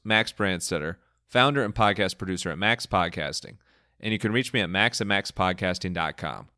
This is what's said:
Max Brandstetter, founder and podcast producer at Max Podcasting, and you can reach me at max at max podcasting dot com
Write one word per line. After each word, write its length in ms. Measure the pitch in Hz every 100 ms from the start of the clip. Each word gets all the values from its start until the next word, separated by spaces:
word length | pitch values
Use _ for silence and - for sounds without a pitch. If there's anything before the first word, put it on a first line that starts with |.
Max 280 | 107 110 113
Brandstetter, 640 | - 101 90 - 85 76 87 _ _ _
founder 380 | 123 135 143
and 100 | 107
podcast 440 | 104 104 101 95 -
producer 320 | 92 90 87
at 80 | 80
Max 280 | 104 117 -
Podcasting, 680 | 98 87 85 73 - - - _ _ _ _
and 120 | 110
you 60 | 107
can 140 | 110
reach 200 | 113 131
me 80 | 123
at 100 | 90
max 300 | 92 113 -
at 60 | 101
max 240 | 98 -
podcasting 640 | - 92 90 92 90 92
dot 220 | 85 80 -
com 320 | 78 57 -